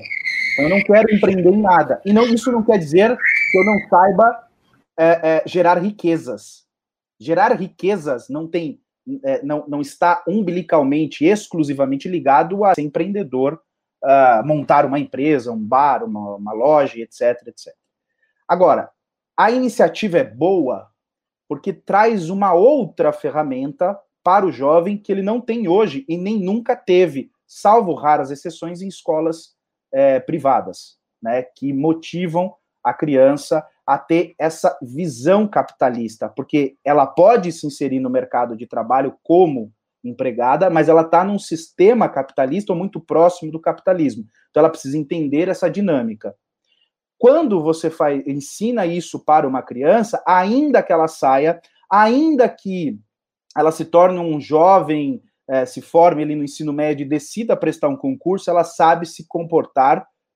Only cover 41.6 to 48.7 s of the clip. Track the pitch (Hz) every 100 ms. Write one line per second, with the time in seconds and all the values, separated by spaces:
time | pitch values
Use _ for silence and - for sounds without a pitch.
41.6 | - - 190 240 165 143 131 - 131 170
42.6 | 202 170 196 165 - 151 175 - 156 160
43.6 | 170 165 - 185 143 107 - _ _ 151
44.6 | 160 160 139 151 143 170 147 143 185 175
45.6 | 175 170 196 139 113 107 101 - _ _
46.6 | _ _ _ _ _ _ 240 311 294 185
47.6 | 151 160 160 165 151 139 135 143 139 -
48.6 | 220